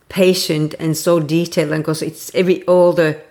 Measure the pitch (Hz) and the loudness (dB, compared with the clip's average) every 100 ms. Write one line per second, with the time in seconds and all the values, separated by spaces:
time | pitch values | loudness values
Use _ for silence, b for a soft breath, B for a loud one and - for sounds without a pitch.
0 | - 190 185 185 - 151 151 - 160 156 | -6 2 2 2 -2 -2 -2 -4 -4 -2
1 | 175 170 147 165 170 180 151 156 156 156 | 0 0 2 -2 0 -2 -2 -2 -4 -4
2 | 156 - - - 180 180 - 180 175 170 | -6 -10 -6 -2 0 0 2 4 4 4
3 | 156 151 - | 0 -2 -4